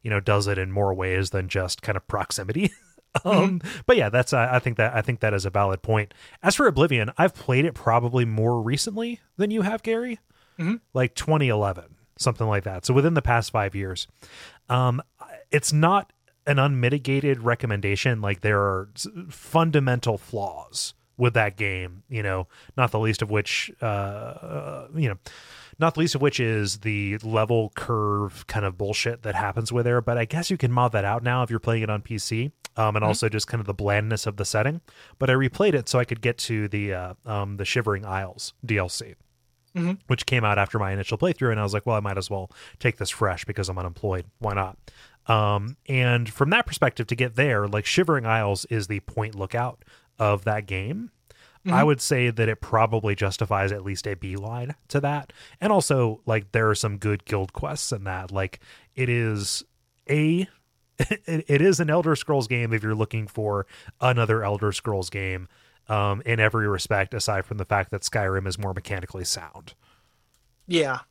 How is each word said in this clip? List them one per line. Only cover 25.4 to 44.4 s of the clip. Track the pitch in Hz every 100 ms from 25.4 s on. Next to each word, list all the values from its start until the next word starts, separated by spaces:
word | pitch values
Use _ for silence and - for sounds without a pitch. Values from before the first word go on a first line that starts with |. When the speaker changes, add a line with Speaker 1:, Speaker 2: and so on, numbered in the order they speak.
| - - - -
Speaker 1:
not | 160
the | 156
least | 165
of | 139
which | 113 -
is | 117 110 101 107
the | 110 104 101 107
level | 110 110 110 117 107
curve | - - 113 104 104 101 - -
kind | 110 98
of | 90
bullshit | 101 107 117 117
that | 110
happens | 98 101 107 113
with | 120 120
there. | 120
But | 117 120
I | 117
guess | 165 170
you | 185
can | 123
mod | 123 123
that | 107
out | 98 117
now | 123 123
if | 120
you're | 113
playing | - 113
it | 107
on | 107
P | - 110
C, | - 113 139 _ - -
um, | 110
and | 107
Speaker 2:
Mm-hmm. |
Speaker 1:
also | 107 107 110
just | 107 -
kind | 117
of | 101
the |
blandness | 95 101 104 107 110 110
of | 101
the |
setting. | 101 107 123 165 _ - - _
But | 131
I |
replayed | 127 131 - 202
it | 147 113
so | 127
I |
could | 120 110
get | 117 117
to | - 110 104
the, | 104 101
uh, | 92 90 92
um, | 117 104 101 101
the |
Shivering | 98 127 107 98
Isles | 101 95 95 - - _
D | 117 104
L | 90
C, | - 113 - _ _ _ _ _
Speaker 2:
Mm-hmm. | 180 170 190 -
Speaker 1:
which | 123 -
came | 127
out | 107 101
after | 98 113
my | 98
initial | 98 95 110
playthrough, | 180 160 127
and | 110
I |
was | 101
like, | 104 120
"Well, | 107
I |
might | 104 98
as | 92
well | 98 95 - - -
take | 120 -
this | 98
fresh | - 104 87 -
because | 104 95
I'm | 92
unemployed. | 90 85 104 92 87
Why | _